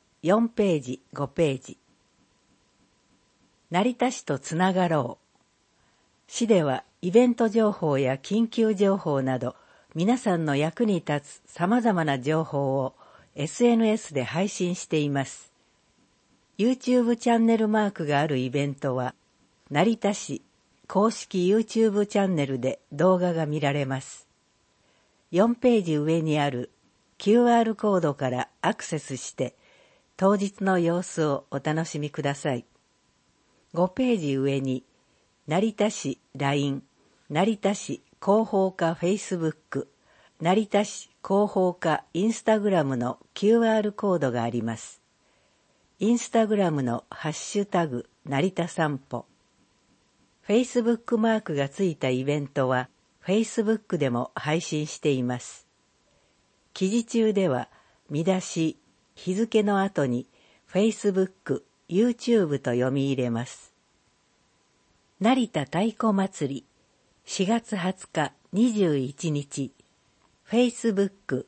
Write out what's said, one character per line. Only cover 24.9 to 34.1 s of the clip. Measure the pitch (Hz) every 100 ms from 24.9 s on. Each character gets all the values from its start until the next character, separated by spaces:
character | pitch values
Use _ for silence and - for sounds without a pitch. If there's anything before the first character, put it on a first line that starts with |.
| _ _ _ _
四 | 170 220 240
ペ | 254 233
ー |
ジ | 170 151
上 | 151 165
に | 156 151
あ | 143
る | 127 123 _ _ _ _ -
キ | -
ュ | 226
ー | 240 233
ア |
ー |
ル | 226 214
コ | 214 190
ー |
ド | 165
か | 139 131
ら | 123 - _
ア | 170
ク | 226
セ | - 156
ス | - 131
し | -
て、 | - 127 - _ _ _ _ _ -
当 | 190
日 | 202 196 -
の | 190 185
様 | 170 170
子 | 185 -
を | 151 139 -
お | 139
楽 | 156 156
し | 160 156
み | 147
く | -
だ | 139
さ | 143 165
い。 | 123 - _ _ _ _ _ _ _ _ _ _
五 | 165 180
ペ | - 254